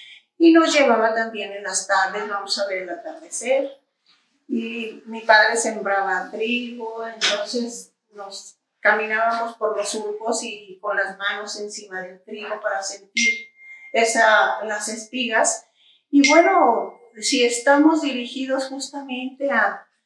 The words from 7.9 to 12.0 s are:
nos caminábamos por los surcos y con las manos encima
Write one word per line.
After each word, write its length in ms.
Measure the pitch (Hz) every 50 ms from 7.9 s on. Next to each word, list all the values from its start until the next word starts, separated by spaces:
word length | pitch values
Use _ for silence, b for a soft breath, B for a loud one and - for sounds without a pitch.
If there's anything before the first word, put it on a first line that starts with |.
| _ _ _ _
nos 480 | 208 208 196 196 196 - - - - _ _ _ _ _
caminábamos 760 | - 208 214 220 220 220 220 220 226 226 233 233 226 226 -
por 200 | - 214 214 208
los 120 | 202 208
surcos 560 | - - 220 208 208 208 214 220 240 240 - 233
y 340 | 220 208 208 202 190 180 -
con 160 | - 202 196
las 200 | 196 190 196 190
manos 400 | 196 196 202 202 208 208 208 - 208
encima 420 | 208 208 208 208 208 196 185 185